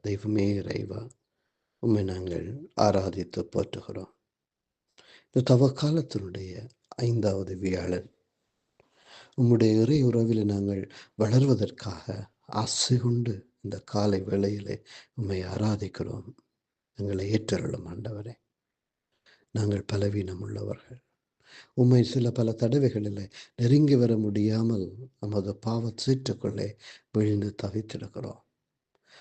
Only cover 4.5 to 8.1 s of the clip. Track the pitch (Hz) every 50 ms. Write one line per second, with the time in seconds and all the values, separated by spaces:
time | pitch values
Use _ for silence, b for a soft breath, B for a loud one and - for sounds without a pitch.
4.5 | _ _ _ _ _ _ _ _ b b b b b b b b - 131 127 -
5.5 | 131 120 139 131 131 - 147 151 160 165 - - - 101 95 90 87 98 95 92
6.5 | 87 90 110 127 - _ _ _ - - 123 120 117 113 104 101 98 95 95 90
7.5 | 95 92 98 92 92 87 87 90 90 90 - -